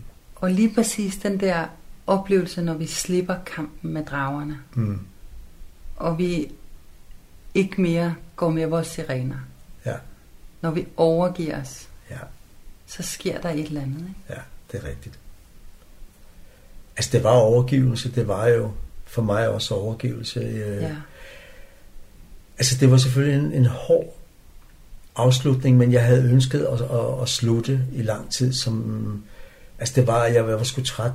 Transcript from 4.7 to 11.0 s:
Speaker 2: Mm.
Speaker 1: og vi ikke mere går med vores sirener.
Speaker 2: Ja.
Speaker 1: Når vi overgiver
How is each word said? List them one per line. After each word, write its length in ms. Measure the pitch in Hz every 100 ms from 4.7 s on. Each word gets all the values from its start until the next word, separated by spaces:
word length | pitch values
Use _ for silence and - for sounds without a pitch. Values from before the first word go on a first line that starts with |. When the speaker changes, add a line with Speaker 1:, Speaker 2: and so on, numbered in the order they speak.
Speaker 2:
Mm. 260 | 123 107 98 95 - - - - - - - - -
Speaker 1:
og 220 | 170 165
vi 340 | 180 - - - - - - - - - - - -
ikke 280 | 196 190 -
mere 340 | 180 165 170 165 - -
går 140 | 170
med 160 | 160 160
vores 220 | 165 160
sirener. 500 | - 156 131 127 131 - - - - 120
Speaker 2:
Ja. 80 | - - - - - - -
Speaker 1:
Når 100 | 165
vi 160 | 160 185
overgiver 640 | -